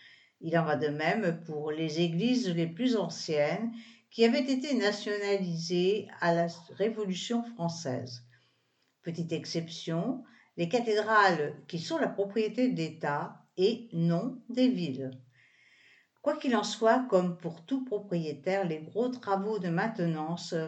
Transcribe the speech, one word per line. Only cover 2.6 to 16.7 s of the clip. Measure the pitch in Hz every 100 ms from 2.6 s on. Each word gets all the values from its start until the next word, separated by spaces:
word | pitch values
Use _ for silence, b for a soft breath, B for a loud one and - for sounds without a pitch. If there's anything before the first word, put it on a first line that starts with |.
| 165
plus | - 254 220
anciennes | 170 - - 151 147 180 233 B B B _
qui | -
avaient | 226 285
été | 262 262 302
nationalisées | 247 202 208 - 208 202 196 185 165 170 180 180 208 - -
à | 170
la | 170 170 - - -
Révolution | 214 220 202 180 - 233 233
française. | - 170 - 143 123 - - b b b b b b b _
Petite | - 165 165
exception, | 160 - 170 160 - - 165 214 - B B B -
les | 170
cathédrales | 240 233 214 208 214 196 165 147 147 -
qui | 170
sont | - 320
la | 214
propriété | - 196 233 214 240 254
d'État | 165 160 - 151 143 170 - _ -
et | 190 240 -
non | 165 170 170 247 - -
des | 240 254
villes. | 185 160 131 131 123 b b b b b b b b b _
Quoi | - 302
qu'il | 285 226
en |
soit, | 208